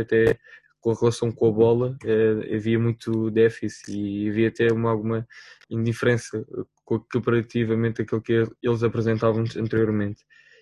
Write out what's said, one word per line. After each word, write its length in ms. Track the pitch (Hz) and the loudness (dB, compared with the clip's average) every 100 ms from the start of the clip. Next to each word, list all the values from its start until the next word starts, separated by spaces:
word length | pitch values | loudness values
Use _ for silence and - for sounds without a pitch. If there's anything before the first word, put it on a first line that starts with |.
até 380 | 113 113 113 113 - - _ _ | 2 4 4 2 -6 -20 _ _
com 120 | 113 | -4
a 40 | 110 | 0
relação 360 | 120 113 117 | 0 0 -4
com 160 | - 117 | 2 2
a 40 | |
bola, 460 | 107 113 120 127 135 | 4 4 4 0 -4
eh, 520 | 113 110 113 107 - 110 | -2 2 2 0 -2 -4
havia 240 | 107 113 | 0 0
muito 520 | 117 113 - 113 110 | 0 -2 -4 -2 0
déficit 600 | 110 113 113 107 - - | 4 2 2 -8 -8 -10
e 380 | 104 104 101 104 | -6 -6 -4 -2
havia 200 | 104 113 | 0 0
até 220 | 113 117 | 2 2
uma, 180 | 113 117 | 2 0
alguma 380 | 110 110 113 113 - - - - | -2 -2 -4 -6 -16 -20 -20 -8
indiferença 760 | 113 117 117 123 117 - 110 - - - _ | -4 -2 0 0 0 -2 -10 -8 -10 -12 _
com, 160 | - 113 | -4 -4
comparativamente 1040 | - 123 110 117 113 120 110 113 113 113 | -2 -4 0 0 0 -2 -2 0 -2 -4
àquilo 200 | 110 113 | -4 -4
que 240 | - 113 113 - | 0 0 0 -4
eles 220 | 120 117 | -2 0
apresentavam 600 | 117 113 113 110 113 110 113 113 | 0 0 0 0 0 0 -2 -4
anteriormente. 640 | 113 110 110 107 101 104 _ _ _ _ | -2 0 0 0 -4 -8 _ _ _ _